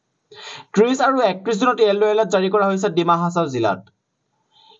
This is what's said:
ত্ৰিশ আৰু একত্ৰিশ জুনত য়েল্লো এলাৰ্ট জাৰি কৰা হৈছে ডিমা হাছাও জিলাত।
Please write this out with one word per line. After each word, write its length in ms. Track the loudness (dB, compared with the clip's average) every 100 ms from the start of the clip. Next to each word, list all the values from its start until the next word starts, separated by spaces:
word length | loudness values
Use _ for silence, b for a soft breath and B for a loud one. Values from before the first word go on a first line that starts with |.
| _ _ _ B B B B
ত্ৰিশ 260 | 0 2 2
আৰু 200 | 0 2
একত্ৰিশ 360 | 0 -2 -4 0
জুনত 200 | 0 2
য়েল্লো 260 | 2 2 2
এলাৰ্ট 240 | 2 0
জাৰি 180 | 0 0
কৰা 160 | 0 0
হৈছে 220 | 0 -2
ডিমা 280 | 0 0 0
হাছাও 300 | 0 -2 -4
জিলাত। 340 | -2 -2 -2 -8 _ _ _ _ _ _ b b